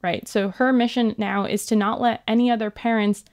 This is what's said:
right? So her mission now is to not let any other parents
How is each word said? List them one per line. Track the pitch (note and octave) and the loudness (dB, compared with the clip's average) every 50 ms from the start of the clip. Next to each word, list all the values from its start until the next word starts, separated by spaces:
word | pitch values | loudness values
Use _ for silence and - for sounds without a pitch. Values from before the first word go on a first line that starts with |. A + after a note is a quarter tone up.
right? | - F3 F3 - - | -4 -4 -4 -4 -6
So | - - G#3+ G3 G3 | -2 -2 -2 0 0
her | F#3 - B3+ C4 | 0 0 2 4
mission | C4 A#3+ A#3+ A#3 - B3 A#3 A3 - - | 4 2 2 2 0 0 0 0 0 -2
now | G#3 G3 G3 G3+ G3 | -4 -2 -2 -2 -2
is | - - G#3+ - | -2 -4 -4 -2
to | - A3 | 0 0
not | G#3+ G3 G#3+ - - | 2 2 0 0 0
let | A#3+ A#3+ A3 - - | 0 0 0 -2 -2
any | - A3 A#3 B3 B3 | 0 2 2 2 2
other | A#3+ G#3+ A3 G#3+ | 2 0 -2 -6
parents | - - - A#3 A3+ A3 G#3 G#3 G3+ - - _ | -6 -4 -2 0 0 2 2 0 0 -2 -6 _